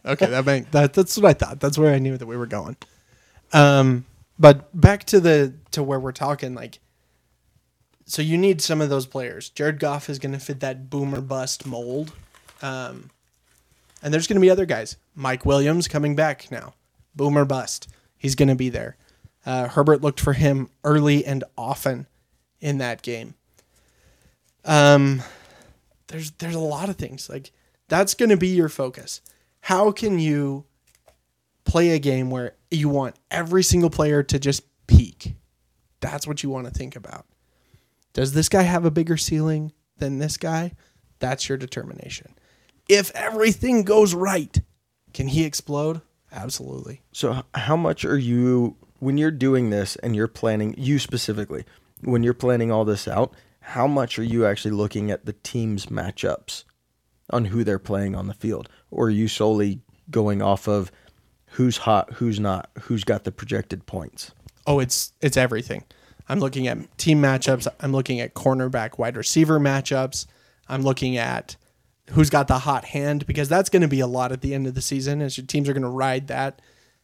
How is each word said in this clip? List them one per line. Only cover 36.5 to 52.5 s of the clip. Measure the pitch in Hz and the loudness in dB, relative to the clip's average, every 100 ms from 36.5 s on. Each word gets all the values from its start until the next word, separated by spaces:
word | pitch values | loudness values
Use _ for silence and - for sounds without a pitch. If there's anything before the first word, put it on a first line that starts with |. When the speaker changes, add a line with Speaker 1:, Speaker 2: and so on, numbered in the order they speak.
Speaker 1:
wanna | 131 120 | -6 -8
think | - 131 123 | -12 -12 -14
about. | - - - _ _ _ _ _ _ _ _ | -18 -20 -20 _ _ _ _ _ _ _ _
Does | - 135 | -4 -2
this | 147 156 | 0 2
guy | 196 | 4
have | 175 175 | 4 2
a | 165 | 0
bigger | 156 165 160 | 0 0 -2
ceiling | - 156 156 156 156 - _ - | -2 -2 0 -2 -6 -12 _ -8
than | 139 135 | -6 -4
this | 147 - | -6 -6
guy? | 165 160 175 - _ _ _ _ | -6 -4 -6 -10 _ _ _ _
That's | 127 135 - | -6 -6 -6
your | 135 | -6
determination. | 127 - - - - - - _ _ _ _ _ - | -8 -12 -14 -16 -16 -16 -18 _ _ _ _ _ 2
If | 202 196 | 2 2
everything | - 220 220 220 - 254 233 | -6 -6 0 2 2 2 2
goes | 190 214 202 | 4 6 4
right, | 175 190 185 147 - - _ _ _ _ | 2 -2 -2 -2 -4 -4 _ _ _ _
can | - 135 | -8 -2
he | 156 | -2
explode? | 156 - - 143 156 160 - _ _ | -2 -4 -6 -4 -4 -4 -10 _ _
Absolutely. | - 98 - 123 65 - - _ | -14 -10 -10 -10 -12 -14 -18 _
Speaker 2:
So | - 135 131 | -6 -4 -4
h-, | - | -8
how | 135 107 160 | -6 -2 0
much | 160 156 | 0 -2
are | - 139 | -2 -2
you, | 120 120 123 123 120 - _ _ | 0 0 2 2 0 -4 _ _
when | 135 143 | -2 0
you're | 156 | 0
doing | 147 135 131 117 | 0 2 2 2
this | 104 - - | -2 -4 -6
and | 120 107 | -4 -2
you're | 113 | -2
planning, | - 117 107 107 - | -2 -2 -2 -4 -4
you | 135 143 | -2 -2
specifically, | - 120 - 104 101 76 - _ _ - | -2 -6 -6 -6 -8 -10 -14 _ _ -12
when | - 120 | -2 0
you're | 120 | 0
planning | 120 123 | 0 0